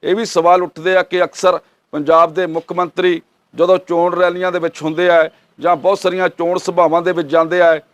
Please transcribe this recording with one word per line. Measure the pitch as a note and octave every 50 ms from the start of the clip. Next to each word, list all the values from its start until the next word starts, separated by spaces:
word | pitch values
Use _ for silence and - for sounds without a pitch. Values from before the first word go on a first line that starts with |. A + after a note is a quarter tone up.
ਇਹ | - - F#3
ਵੀ | G#3+ A#3
ਸਵਾਲ | G3+ - F3 E3 E3+ F3+ F3+
ਉੱਠਦੇ | F3+ E3 _ D#3+ D#3 F3+ F#3
ਆ | F#3
ਕਿ | F3+ - F#3 F3+ F3
ਅਕਸਰ | E3 - - - F3+ F3+ D#3+ _ _ _ _ _ _
ਪੰਜਾਬ | - D3+ D3 C#3+ E3 E3 E3+ E3 D#3
ਦੇ | F3 F#3 E3
ਮੁੱਖ | D#3+ E3 D#3+ _
ਮੰਤਰੀ | F3+ E3+ F3+ E3 _ - F3+ F3+ F3 E3 _ _ _ _ _ _ _
ਜਦੋਂ | C3+ E3 F3 F#3 F3+
ਚੋਣ | F#3 - E3+ E3+ E3+ F3+ F3
ਰੈਲੀਆਂ | F3 F3+ F3 F3 F3+ F#3 F#3
ਦੇ | F3+ F3+
ਵਿੱਚ | E3 E3+ E3 -
ਹੁੰਦੇ | D3 D#3 D#3+ D#3 F3+ F3+
ਆ | E3+ E3 D#3 D#3+ _ _ _ _ _ _
ਜਾਂ | C3 E3+ F3
ਬਹੁਤ | D#3 C3 F3+ G3+ F#3+
ਸਾਰੀਆਂ | - F#3 F3 F#3 F#3 F3
ਚੋਣ | - - E3+ E3+ F3+ F3+
ਸਭਾਵਾਂ | - - F3 F3 F3 D#3 D#3+ E3+
ਦੇ | E3 F3+
ਵਿੱਚ | F3+ E3 E3 C#3
ਜਾਂਦੇ | D3 E3 E3 D#3+ E3+ F3+
ਆ | F3 E3+ D#3+ D3+ _ _